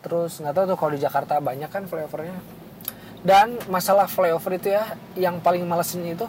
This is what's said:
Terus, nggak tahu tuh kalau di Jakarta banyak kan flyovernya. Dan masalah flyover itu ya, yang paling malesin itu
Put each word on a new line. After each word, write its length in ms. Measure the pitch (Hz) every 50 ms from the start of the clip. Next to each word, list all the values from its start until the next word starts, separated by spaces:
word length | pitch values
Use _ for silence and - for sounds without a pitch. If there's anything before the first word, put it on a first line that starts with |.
| -
Terus, 340 | - 165 170 170 165 - -
nggak 140 | 156 147 143
tahu 100 | 180 196 185
tuh 60 | 185 -
kalau 120 | 165 151 147
di 60 | 139 147
Jakarta 380 | 139 - 139 143 - 147 147 143
banyak 240 | 135 131 139 151
kan 160 | 147 - 196 196
flyovernya. 540 | 175 175 160 151 147 - 147 156 175 185 180 - - - - - - - - - - - - - - - - -
Dan 320 | 180 190 196 208 233 240 233 196
masalah 380 | 196 185 180 - - 190 202 190
flyover 440 | 180 - - 185 170 165 160 - 190 180
itu 160 | 180 - 202
ya, 120 | 196 208 220 214 - - - - -
yang 260 | 185 185 175 175 175
paling 240 | 165 175 180 175 175
malesin 400 | 170 170 175 170 - - 175 170
itu 220 | 170 170 170 226